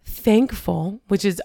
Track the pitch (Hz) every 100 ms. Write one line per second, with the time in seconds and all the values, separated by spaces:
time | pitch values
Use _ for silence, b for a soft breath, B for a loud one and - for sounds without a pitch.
0 | - - - 214 254 214 - 170 165 214
1 | - 202 202 180